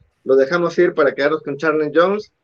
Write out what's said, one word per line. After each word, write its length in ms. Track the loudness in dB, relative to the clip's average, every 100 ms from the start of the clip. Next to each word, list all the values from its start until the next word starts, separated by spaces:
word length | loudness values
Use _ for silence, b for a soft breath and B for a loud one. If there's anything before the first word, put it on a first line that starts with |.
| _ _
lo 120 | 0 2
dejamos 400 | 2 0 -2 0
ir 160 | 0 2
para 180 | 0
quedarnos 300 | 0 -2 -2
con 140 | -6 -6
Charlie 340 | -2 -2 0
Jones 400 | 2 0 0 -8 _